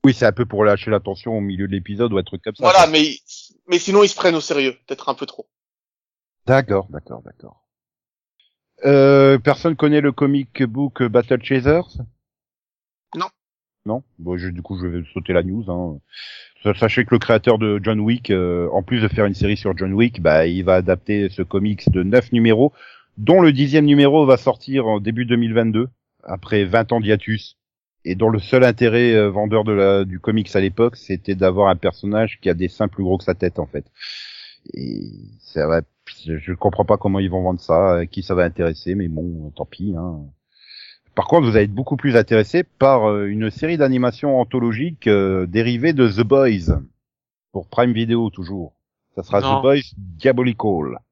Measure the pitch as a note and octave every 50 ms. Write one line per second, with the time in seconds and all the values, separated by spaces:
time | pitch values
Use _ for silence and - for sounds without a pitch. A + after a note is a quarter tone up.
0 | - C#3 B2+ - B2 A2 G2+ - A#2+ A2 - G2+ G#2+ G#2 G2+ G2 - A2+ G#2+ G2
1 | F#2+ G2+ F#2+ - - A#2+ A2+ A2 G2+ G2 F#2+ F#2 G2 F#2+ G2 G2 F2+ - G2+ G2+
2 | A#2+ A#2 G#2 F#2+ F2+ - - F2+ _ A2 G#2+ - B2 F3 F#3 F#3+ E3+ D#3+ D#3 D#3
3 | D3+ D#3 B2+ - _ _ - - - _ _ _ _ - F3+ F3 - G3 F#3+ G#3
4 | G#3 G3 - - - F3+ E3 D#3 C#3+ - E3 C#3+ C3+ C3 B2 _ _ - C3+ -
5 | - - C3 - C#3 - - - - _ _ _ _ _ _ _ _ _ _ _
6 | _ _ _ _ _ _ _ _ _ - C3 C3+ B2+ G2+ G2+ G2 F#2+ - - C#2+
7 | _ - - A1+ A1+ - - _ - - _ _ _ _ _ _ _ _ _ _
8 | _ _ _ _ _ _ _ _ _ _ _ _ _ _ _ _ - C3+ C#3+ C#3
9 | C3+ C#3 C#3 C#3 C3+ C3+ C#3 C3 - D3 C3+ - - E3+ D#3 - D3+ D3 D3 D3
10 | C#3+ C#3+ C3+ - D3 C#3 C#3+ C#3+ C3+ - _ - C3+ A#2 A2 C3+ C#3+ C3+ _ -
11 | B2+ A#2 G#2 B2 A#2 - C3 A#2+ - - C#3 C3 B2 C#3+ D3+ E3+ F3+ - - -
12 | B2 - _ _ _ _ _ _ _ _ _ _ _ _ _ _ _ _ _ _
13 | _ _ - D#3+ F#3 G3 _ _ _ _ _ _ _ _ _ _ _ G#2 A2 C3
14 | C3+ _ _ _ E2 F2 F2+ F2+ F2+ F#2 F2 F2 E2 - G2 F2 F2+ F2 E2+ F2+
15 | E2 - _ F#2 - - F#2 F2 F2 F#2 F#2 A2+ A2 F#2 F2 F2+ F2+ E2+ D2+ C#2+
16 | _ _ - - - - - - - _ _ _ - G#2 G2 - A2+ A2 A2 B2+
17 | A#2+ - A#2+ A2+ - - A#2 G#2+ - B2 A#2 G#2+ A2 G#2+ G2+ G2+ F#2 A2 A2 G#2+
18 | G#2 A2 A#2+ B2 B2 - G2+ F#2 F2+ F2 F2 F2 F2 - - G2 F2+ - B2 A#2+
19 | A2 G#2 - - G#2 G2+ F#2+ F#2 G2+ G2+ G#2 - - G2+ F2+ F2 F#2+ F#2+ G2 G2+
20 | A#2+ A#2+ A#2 - E2+ D#2+ D2+ D#2 E2 E2+ F2 F#2 F2+ F2+ F#2 F#2 F#2 F2 F#2 F2+
21 | _ - G#2 G#2 G2+ F#2 - - F#2 - - G2 G2+ G#2+ G#2 - - - - F#2
22 | F2+ F#2+ A2 B2 A#2 - - A#2 A2+ A2+ A2 A2 C3+ D3 _ _ - - - _
23 | _ _ _ - G#2+ G2+ E3+ F#3+ F3 D#3+ C#3+ C3 D3 C3+ C#3 D#3 D3+ D3 C#3+ C#3+
24 | C#3+ C#3 C#3+ D#3 D3+ C3+ C3 A#2 - C3+ A#2+ - - - C3+ C3+ A#2+ A2 A2 G#2
25 | G2+ A#2 A2+ A#2 B2 A#2 A#2+ A#2 A#2 A2+ A2 A#2 A#2 A2+ G#2+ A2 B2 B2+ _ _
26 | _ _ _ _ _ - F#2+ F#2 - - A2 G#2 G2+ F2+ G2+ A#2 A2 - A#2+ A#2
27 | G#2+ G2+ G#2+ G2+ - - A2 G#2 - - _ _ _ _ _ _ _ _ _ _
28 | _ - F#2 F#2+ A2+ A2 A2+ G#2 - - - B2+ B2+ B2 A2+ A2+ B2 A#2 A2 A#2+
29 | A#2+ A#2+ A2+ A2 G#2 G2+ F#2+ G#2 G#2 G#2 G#2+ A2 G#2 G#2+ G#2+ G2 G2 G2 G2 G2
30 | G2 F#2+ F#2 F2 - - G#2+ A2 G#2 - - G2+ F#2+ G2 F#2+ - A#2 A#2+ A#2 -
31 | - - G2 F2+ - - G2 F#2 G2 F#2 F2+ G2 G2+ F#2+ F#2 D#2+ - F#2+ E2 -
32 | - G2+ G#2 G#2+ A2+ G#2+ - _ - F#2 F2 E2+ F#2 E2+ - - A2 G2 - -
33 | G2 F2+ F#2+ F#2 - - F2 - G2 F2+ - - D2+ C2+ - D2 - _ _ _
34 | - - - - - - - - - - _ _ _ - - - C2 B1 A1 G#1
35 | G1+ A1 G#1 G1+ G#1+ G1+ G#1+ _ _ - - D#2+ D2+ D#2 E2 E2 D#2 _ _ _
36 | _ - - _ - D#2+ D#2+ D2+ - - F2+ - - G2+ F2+ - G2+ - G#2+ G2+
37 | - G2+ G2 G2 G2 F#2+ F2 F#2 F2+ F#2 F#2 F2 - - E2 E2 G2 F#2+ F2 F2
38 | F2 E2+ - F#2+ F2+ - F#2+ F2+ F2 E2+ E2+ - F2 E2 D#2 - - F2+ F#2 G2+
39 | F2+ E2 D#2+ D#2 E2+ F2 E2+ D#2+ D2+ D2+ D2 - D2+ _ - - F#2 G#2 F#2 E2
40 | F2 F2+ E2 D2+ D2 C#2+ _ _ _ _ _ _ _ _ - - - - _ _
41 | _ _ _ - - - - E3+ C#3+ A#2 G#2+ A2 G#2 G#2 G2 A2+ C3 - D3 B2+
42 | - C#3+ A#2+ A#2 - - A#2 A2 G#2+ - - F3 F3+ _ _ _ C3+ C3+ C3+ B2
43 | G#2+ G#2+ G#2 G#2 G2+ G2+ G#2 G#2+ A2 A2 - - D3+ D#3+ E3+ D#3 C#3+ C3+ C3 B2+
44 | B2+ B2 A#2 - - C#3+ C3+ B2+ A#2+ A#2 - B2+ A#2 A#2 A2 A2 C#3+ F3 D#3+ _
45 | - A2+ G#2 G2+ G2 F#2+ F#2+ F#2+ F#2 F2+ F2 A2 A2+ A#2+ B2 A#2 B2+ E3 D#3+ C3+
46 | B2+ A2+ G2 G2+ A#2 G#2 C#3 C3+ C3+ B2 A2 F#2+ E2 D#2+ D2+ C#2+ C2+ - _ _
47 | _ _ _ _ _ _ _ _ _ _ _ G2 F2 _ - - B2 B2 A#2 A2
48 | A#2 A2+ A#2 A#2 A2+ G#2+ - - F2+ E2+ G2+ F#2+ E2 D2+ _ _ _ _ _ _
49 | _ _ _ G2 G2 - G#2 G2+ A#2 C3+ C3+ C3+ C3 C3+ C#3 C#3+ B2+ - - -
50 | G2 F#2 E2+ D#2+ - C#3 B2+ B2 B2 B2+ A2 A2 A2 G#2+ F#2+ E2 D2+ C2 A#1+ -
51 | _ _